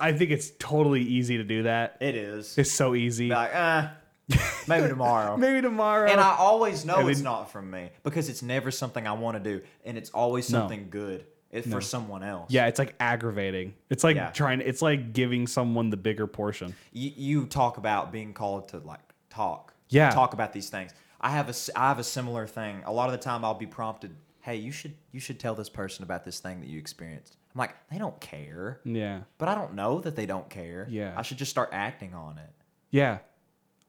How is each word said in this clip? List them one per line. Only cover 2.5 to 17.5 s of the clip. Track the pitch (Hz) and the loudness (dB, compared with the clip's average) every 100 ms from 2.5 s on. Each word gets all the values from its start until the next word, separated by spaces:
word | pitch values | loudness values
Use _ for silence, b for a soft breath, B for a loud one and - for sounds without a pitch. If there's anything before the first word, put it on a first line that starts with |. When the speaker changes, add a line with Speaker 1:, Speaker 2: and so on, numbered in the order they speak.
| - | 2
Speaker 1:
It's | 139 | 2
so | - 131 123 | 4 2 4
easy. | 120 117 120 | 2 0 2
Speaker 2:
Be | 120 | 2
like, | 117 175 | 2 2
"Eh, | 170 160 151 - _ _ - | 4 4 2 -6 _ _ 2
Speaker 1:
<laughs> | 127 - - - | 2 2 -2 2
Speaker 2:
maybe | 165 139 | 4 4
tomorrow." | 131 123 117 104 107 | 4 4 4 4 4
Speaker 1:
Maybe | 262 269 | 4 4
tomorrow. | 254 220 214 214 208 | 2 2 4 6 8
Speaker 2:
And | 196 | 8
I | 196 170 | 8 8
always | 190 220 220 - | 8 8 4 2
know | 156 185 | 2 4
Speaker 1:
And | 175 | 4
Speaker 2:
it's | 143 | 4
Speaker 1:
then | 135 | 0
Speaker 2:
not | 113 101 | -2 -6
from | 104 95 | -10 -10
me | 92 87 b | -10 -10 b
because | 143 160 131 | -4 -2 -4
it's | 120 | -6
never | 123 131 127 | -4 -2 -2
something | 127 127 120 110 | -4 -4 -4 -4
I | |
wanna | 107 117 110 | -2 -2 -2
do, | 101 98 b b 107 | -4 -4 b b -12
and | 113 | -10
it's | - | -6
always | - 120 127 123 | 0 2 0 0
Speaker 1:
No. | 120 | 0
Speaker 2:
something | 101 104 98 | 0 -4 -8
good. | 101 104 92 - _ _ | -8 -6 -8 -12 _ _
It's | 117 117 | -8 -4
Speaker 1:
No. | 104 | -4
Speaker 2:
for | |
someone | - 123 110 95 | -4 -6 -6 -8
else. | 101 92 85 | -6 -8 2
Speaker 1:
Yeah, | 127 117 | 4 4
it's, | - | 2
like, | 120 - | -2 0
aggravating. | 120 117 117 101 98 95 92 - - | 0 0 -2 -2 -2 -2 -6 -10 -4
It's | 135 | 2
like | 165 156 | 4 4
Speaker 2:
Yeah. | 85 | 0
Speaker 1:
trying | - 143 131 | 0 2 2
to, | 131 | 0
it's | 131 | 0
like | 165 147 117 | 2 2 0
giving | 113 123 123 120 | 0 2 2 0
someone | - 120 117 113 | 0 2 2 2
the | 104 | 0
bigger | 110 107 104 | 0 0 -2
portion. | - 104 101 90 b b | -2 -4 -4 -8 b b
Speaker 2:
You, | 120 139 147 | -10 -10 -6
you | 139 147 | 0 0
talk | 123 | 2